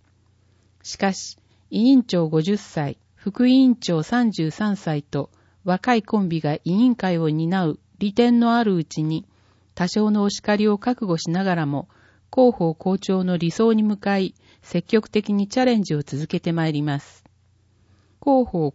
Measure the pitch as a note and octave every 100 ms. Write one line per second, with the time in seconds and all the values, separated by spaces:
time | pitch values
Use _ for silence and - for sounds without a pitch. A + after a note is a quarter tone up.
0 | _ _ _ _ _ _ _ _ - -
1 | G3 F#3+ - - _ _ - G3+ A#3+ C4+
2 | A#3 F3+ D#3+ D#3+ D#3+ G#3 - E3+ C#3 -
3 | _ _ G3+ - B3+ C4 C4 A#3 - E3
4 | D#3 A#3+ A#3 F3 D#3+ - G#3+ G3 F3 D3+
5 | - C#3+ - _ _ _ F3+ F3+ B3+ A#3
6 | - G#3+ F#3 E3 D3 - E3 F#3+ B3+ A#3
7 | F#3 E3+ D#3+ D#3 E3 F#3+ E3 - _ -
8 | G3+ G3+ A#3+ A#3+ A#3 A#3 A3 F3+ D#3 -
9 | D#3 D#3+ - _ _ _ _ - F3+ G#3+
10 | G#3+ G#3 G3+ - - G#3 G#3+ G3+ B3 B3
11 | G3+ E3 - F3 G3 E3+ D3 C#3 - _
12 | _ _ _ - B3+ - E3 D#3+ F#3 F#3+
13 | - F#3+ F3+ F3 E3 - A3+ A3 G#3+ G3+
14 | G3+ G3 F#3 - _ _ - F3 - A3
15 | - G#3+ G#3 G3+ G3+ B3+ B3+ A#3 F3 D3+
16 | - C3+ D#3 F3 F3 E3+ D#3+ D3 D3+ C#3+
17 | - - _ _ _ _ _ _ _ _
18 | _ _ C#4+ C4 A#3+ F3 D3